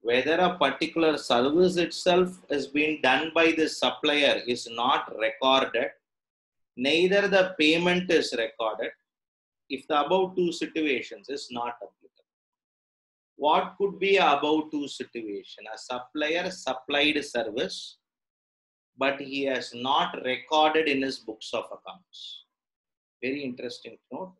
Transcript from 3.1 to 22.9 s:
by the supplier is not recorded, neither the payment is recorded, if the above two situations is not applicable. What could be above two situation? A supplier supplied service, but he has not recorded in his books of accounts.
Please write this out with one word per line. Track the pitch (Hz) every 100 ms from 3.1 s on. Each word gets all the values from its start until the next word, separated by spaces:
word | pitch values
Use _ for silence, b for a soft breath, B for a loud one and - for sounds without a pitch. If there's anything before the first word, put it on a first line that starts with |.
| 135 160
by | 165 165
the | 160 156
supplier | - 127 - 151 147 139 110 113
is | 123 120
not | 117 123 151 - -
recorded, | 110 - 131 135 127 - 143 - _ _ _ _ _ _ _ -
neither | 131 160 180 202 202
the | 190 185 -
payment | 151 165 175 180 180
is | 160 131 123
recorded, | 113 - 110 104 135 - _ _ _ _ _ _ _
if | 135 -
the | 151
above | 147 185 185 185
two | 180
situations | 165 160 165 151 123 - 110 101
is | 139 -
not | 120 120 120
applicable. | 98 _ _ _ _ _ _ _ _ _ _ _ _ _ _ _
What | 143 170 185 -
could | 196 170
be | 196 196
above | 165 143 147 156 151
two | 151 143
situation? | - 127 117 110 101 123 - 107
A | 110
supplier | - 123 123 151 151 165 180
supplied | 180 - 127 - 143 147 147
service, | 143 120 110 107 190 - - - _ _ _ _ _ _ _ _ _ 120
but | 135 139
he | 139 139
has | 135 127 120
not | 120 123 147 170 -
recorded | 127 123 - 156 156 156 151
in | 135
his | 135 131
books | - 107 -
of | 113 -
accounts. | 101 95 92 _ - - - _ _ _ _ _